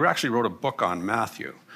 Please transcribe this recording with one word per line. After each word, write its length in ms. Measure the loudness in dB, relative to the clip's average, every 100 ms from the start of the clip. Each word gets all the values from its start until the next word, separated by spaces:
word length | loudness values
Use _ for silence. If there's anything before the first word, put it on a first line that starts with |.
| 4
actually 240 | 2 2
wrote 160 | 2 0
a 40 |
book 320 | 0 -4 0
on 220 | 0 0
Matthew, 500 | 0 0 -2 -6 -12 -14 -20